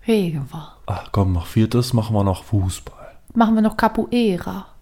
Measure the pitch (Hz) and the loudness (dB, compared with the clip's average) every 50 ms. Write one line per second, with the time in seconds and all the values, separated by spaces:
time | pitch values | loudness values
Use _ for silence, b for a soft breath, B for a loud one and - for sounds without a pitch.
0 | - - 226 214 190 170 156 151 139 127 - 160 151 - - - - - 95 90 | 0 2 2 2 2 0 -2 -4 -6 -8 -12 -14 -16 -16 -20 -18 -8 -8 -8 -8
1 | - - - 104 98 95 92 85 82 - - 110 110 110 - 120 123 127 - 117 | -8 -4 0 0 2 2 2 0 -2 0 2 2 2 4 2 0 0 2 0 0
2 | 104 - 107 104 98 98 92 - - - 107 101 92 92 - - - - - - | 0 2 0 0 2 0 0 -2 -4 -2 0 0 0 0 -4 -6 -12 -18 -20 -18
3 | - - - - - - - 233 233 214 226 220 214 220 214 - - 220 226 233 | -20 -20 -20 -20 -20 -6 2 2 4 4 4 4 2 2 2 2 0 0 0 0
4 | 220 - - 240 233 214 185 170 - - 185 196 185 - - - | -4 0 0 2 2 2 0 -2 -4 -8 -12 -12 -14 -16 -20 -20